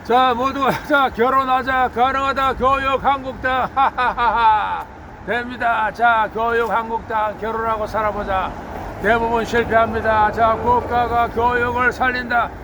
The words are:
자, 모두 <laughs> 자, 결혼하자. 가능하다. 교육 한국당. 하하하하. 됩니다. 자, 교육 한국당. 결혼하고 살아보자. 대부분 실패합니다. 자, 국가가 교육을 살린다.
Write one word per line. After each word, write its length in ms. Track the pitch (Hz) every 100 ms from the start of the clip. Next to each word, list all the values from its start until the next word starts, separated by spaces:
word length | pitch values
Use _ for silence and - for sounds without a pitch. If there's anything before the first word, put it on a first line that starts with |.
자, 280 | - 240 262
모두 360 | 240 269 277 269 170
<laughs> 80 | -
자, 220 | 285 254
결혼하자. 800 | - 240 262 262 254 254 262 254 220
가능하다. 580 | 254 269 277 269 269
교육 500 | 233 254 269 269 262
한국당. 640 | 220 277 262 - 262 262 220
하하하하. 1080 | 262 262 - 247 202 233 220 226 214 190 170 156 - - - -
됩니다. 640 | 233 240 247 233 226 214
자, 380 | 190 233 226 214
교육 380 | 214 233 233 226
한국당. 680 | 214 226 226 - 220 214 202
결혼하고 480 | 214 226 226 220 214
살아보자. 640 | 208 214 202 196 190 165 - - - - -
대부분 420 | 196 233 226 233
실패합니다. 880 | 220 240 226 226 220 220 220 220 214
자, 240 | 208 226 220
국가가 720 | 226 240 - 240 240 233 233
교육을 640 | 226 240 247 247 240 247
살린다. 580 | - 254 247 240 240 214 -